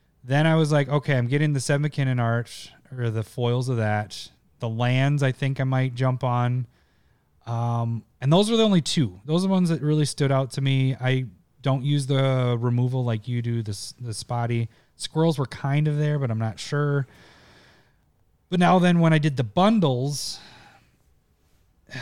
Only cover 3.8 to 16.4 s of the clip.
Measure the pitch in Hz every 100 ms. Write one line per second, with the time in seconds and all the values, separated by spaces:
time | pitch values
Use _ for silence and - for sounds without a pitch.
3.8 | 107 107 104 - - _ _ - 117 113
4.8 | 123 131 139 143 135 123 139 135 131 131
5.8 | 131 120 131 127 127 120 123 123 120 _
6.8 | _ _ _ _ _ _ - 117 120 117
7.8 | 117 117 - - 135 170 208 226 220 190
8.8 | - - 117 90 143 165 190 185 175 160
9.8 | 147 151 143 - 139 135 131 - 135 135
10.8 | 131 135 127 131 123 - _ _ 139 135
11.8 | 139 147 135 135 135 131 123 120 120 120
12.8 | 123 131 120 113 117 120 120 117 107 98
13.8 | - - 123 107 - 120 117 120 117 _
14.8 | _ - - 156 165 147 135 - 139 143
15.8 | 151 147 151 147 131 113